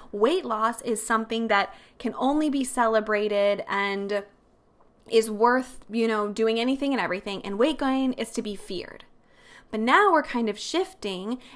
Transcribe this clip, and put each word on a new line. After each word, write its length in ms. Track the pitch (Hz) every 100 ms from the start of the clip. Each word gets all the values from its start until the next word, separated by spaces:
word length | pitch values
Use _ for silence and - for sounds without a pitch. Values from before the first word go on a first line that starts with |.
| -
weight 320 | 202 226 359
loss 380 | 247 214 220 240
is 200 | 240 214
something 460 | - 220 220 226 226
that 240 | 202 - - - -
can 160 | 226 -
only 320 | 262 302 302
be 120 | 277
celebrated 1000 | 254 254 226 220 214 208 208 202 202 196 -
and 580 | 202 202 196 202 202 202 _ _ _ _ _ _ _ -
is 220 | 226 220
worth, 480 | 208 240 254 254 - -
you 180 | 226 226
know, 220 | 214 208
doing 320 | 208 220 226
anything 320 | 247 269 277
and 80 | 254
everything, 400 | 175 180 208 196 196
and 120 | 196
weight 200 | 285 302
gain 340 | 269 262 262
is 180 | - 226
to 100 | -
be 120 | 208
feared. 500 | 196 - 180 - - - _ _ _ - - -
But 100 | 220
now 320 | 233 339 403
we're 100 | 320
kind 280 | 294 240 220
of 80 | 202
shifting, 800 | - 330 370 - 202 180 202 254 -